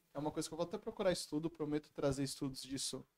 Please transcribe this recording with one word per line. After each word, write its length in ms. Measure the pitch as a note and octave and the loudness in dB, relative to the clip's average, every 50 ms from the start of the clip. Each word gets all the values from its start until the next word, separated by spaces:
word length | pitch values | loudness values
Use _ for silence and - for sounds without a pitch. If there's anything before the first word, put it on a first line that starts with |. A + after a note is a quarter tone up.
| _ _ - | _ _ -6
É 40 | |
uma 140 | C#3+ D3+ D3+ | -2 -2 0
coisa 160 | - D#3+ D#3 | 0 0 -4
que 60 | - D#3+ | -4 -2
eu 40 | |
vou 80 | D#3+ E3+ | -2 -2
até 120 | E3+ - | -2 -2
procurar 340 | D3+ - A3+ A3 - G3+ F#3 | -6 -6 -6 -4 2 4 4
estudo. 380 | E3 - - - D3+ D3+ E3 D#3+ | 4 4 0 -2 -2 0 0 0
Prometo 400 | - - D3+ D3 D3 D3+ - - - | -2 -2 -2 0 0 0 -2 -4 -4
trazer 300 | D#3+ D3 C#3+ C3 C#3 C#3 | 2 2 4 4 4 0
estudos 380 | C3+ - - D3 C3+ C3+ - - | 0 0 -2 -2 -4 -2 -6 -8
disso 420 | C3 C3+ C3 - - C3 C3 - _ _ | -6 -4 -2 -2 -4 -4 -6 -10 _ _